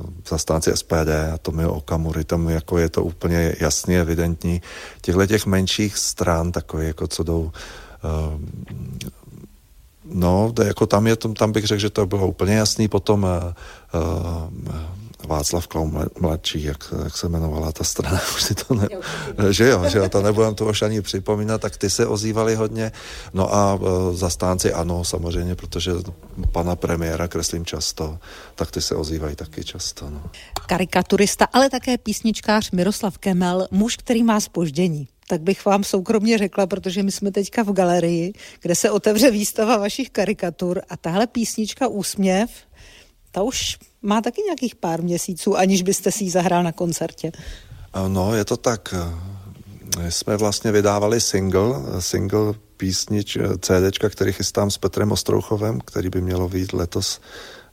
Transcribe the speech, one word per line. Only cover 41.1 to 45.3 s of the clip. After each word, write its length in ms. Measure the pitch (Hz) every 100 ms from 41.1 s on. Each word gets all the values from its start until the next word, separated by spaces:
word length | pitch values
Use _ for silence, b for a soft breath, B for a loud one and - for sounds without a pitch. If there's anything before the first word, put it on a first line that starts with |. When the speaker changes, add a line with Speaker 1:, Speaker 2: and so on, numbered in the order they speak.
| 185 240
Speaker 2:
písnička 600 | 247 214 - 208 - 254
Úsměv, 600 | 202 - - 190 190 240 - _ B B B B B _
ta 120 | 180
už 360 | 226 - - - - _
má 180 | 202 220
taky 220 | - -
nějakých 300 | 415 302 240
pár 280 | - 175 165
měsíců, 540 | 175 170 -